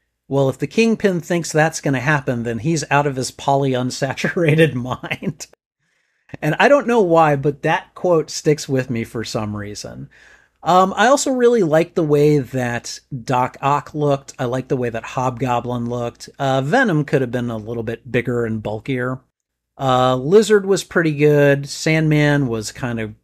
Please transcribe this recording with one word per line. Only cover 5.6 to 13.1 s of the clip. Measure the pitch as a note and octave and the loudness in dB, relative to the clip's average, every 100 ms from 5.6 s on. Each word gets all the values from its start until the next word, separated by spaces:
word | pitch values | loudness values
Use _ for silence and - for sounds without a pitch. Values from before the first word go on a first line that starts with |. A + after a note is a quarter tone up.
| _ _ _ _ _ _ _ - | _ _ _ _ _ _ _ -6
And | D3 D#3 | -4 2
I | G#3+ | 4
don't | C#4+ A3+ | 4 4
know | A#3+ | 2
why, | F3+ E3 D#3+ C#3+ | 4 4 4 2
but | D3 C3 | 0 -2
that | D#3 E3 - | -2 -2 -4
quote | - F3+ E3 D3+ | -6 2 2 0
sticks | - D#3 D3+ - | -4 0 0 0
with | C3+ B2+ | -4 -2
me | A#2 | -4
for | A2+ A#2+ | -6 -8
some | G#2+ A#2+ G#2+ G#2 | -6 -6 -6 -8
reason. | G#2 G#2 A#2 B2 C#3 _ - _ _ _ | -10 -12 -14 -16 -18 _ -20 _ _ _
Um, | D3 F3+ F#3+ G3+ | 2 4 4 2
I | A3+ | 2
also | C#4+ D4+ | 4 2
really | B3+ A#3+ A#3+ | 2 4 4
like | E3+ D#3 E3+ | 4 2 2
the | - | -2
way | D3+ D3 D3 D3 | 2 4 4 4
that | A#2 C3 B2 A#2+ - - _ | 0 -4 -4 -6 -10 -16 _